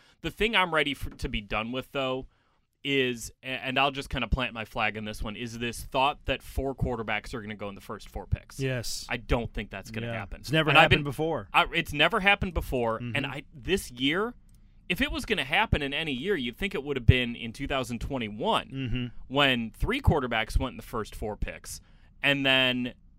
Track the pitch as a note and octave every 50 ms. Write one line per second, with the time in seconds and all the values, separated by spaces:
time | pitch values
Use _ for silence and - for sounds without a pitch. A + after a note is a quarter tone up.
0 | _ _ _ _ - E3 - - G3+ A3+ A#3 G3 F#3 F3+ D#3+ D#3 D3 C#3+ C3+ -
1 | - - - - - C#3+ A#2 A#2 G#2 G2 - G#2+ A2 A2+ B2 C3 B2 - - C#3+
2 | C3+ C3 C3 C3 C3 - _ _ _ _ _ _ _ _ _ _ _ C#3+ C#3 C#3
3 | C3 B2+ B2 A#2 A2+ - - _ - C3 C3 A#2+ F2+ C3 B2+ C3+ C3+ C#3+ C#3 C#3
4 | C3+ - - C#3 A#2+ A2+ - - B2 A#2 G#2 A#2 A2 - - B2 A2 G#2+ G#2 G#2+
5 | G#2+ G#2+ G#2+ - - A#2 G#2 G2 B2 A#2 A2+ A#2 A#2+ A#2+ G#2+ - - - - C3+
6 | C3 C#3+ D3 - - - C3+ B2 - - - - C3 C3+ C3+ - - C3 B2 A2+
7 | A2+ G#2+ A2 G#2+ G#2 - - A#2+ G#2 G#2 G#2+ G2 G#2+ G2+ G2 F#2+ - - A2+ G2
8 | - - - G#2 F#2+ - - - - - - - C3+ C3 C3 B2 A2 - - -
9 | - - A#2+ B2 A2 - C#3+ B2 A2+ G#2+ - - G#2+ G2 - G2 F#2 - A2 A#2
10 | A#2 A#2 A#2 F#2 G2 G2 - - G#2 - C3 D#3+ D#3+ D3+ C#3+ D3+ E3 D#3 F3+ E3
11 | D3 C#3+ B2+ - D#3 E3 D#3+ B2+ G2+ - - D3+ E3+ D3 C3 E3+ E3 - D3+ D3
12 | D3 E3+ A3 A3 F3+ G3+ G3+ G3+ - G3 D#3+ - - - D3 B2+ A#2+ A2+ A2 A2
13 | A#2+ A#2+ A2 C#3+ D3+ C#3+ A#2+ C#3+ D3+ - - C#3+ A2+ B2+ F3 G3+ - - C3 A#2+
14 | C3 C#3 D#3 F#3 G#3+ A#3+ A#3+ - - - - - - - - - - - F3+ -
15 | B3+ D4+ D#4+ D#4+ A#3 - G#3+ F3 C#3 C3 D#3 F#3 A3 A3 - D#3+ D3 C3+ C#3+ D3
16 | E3 D#3+ C#3 A#2+ C#3 G3 G#3 D#3+ B2 A#2+ A2+ - G3 G3 F#3+ E3+ C3 C#3+ C#3+ B2+
17 | A#2 A2 C3+ B2+ B2 A#2+ A#2+ - A#2 A2+ A2 - A#2 A2+ D3 C3+ B2+ G#2+ B2 A2
18 | - - C#3 C3 A#2 G#2 G#2 G#2 C#3+ G#3 A3 C#3 E2+ - C3 C3+ C3+ A#2+ G#2+ B2+
19 | B2 A#2+ - - - - B2+ C#3 C#3+ C3+ B2+ A#2+ A#2 A2 - - - D#3+ A3+ C#4+
20 | C4 - - D3+ C3 B2 A#2 A2 A2 G#2+ - - C3 B2+ - F#2+ - - - A#2
21 | G#2 - - - - G#2+ G#2 - - - E2+ D#2+ - - - - - - - -
22 | - - - - - C#3 C#3+ C#3 C3+ C3+ C3 C3 C3 B2+ B2 B2 B2 B2 - -
23 | _ - -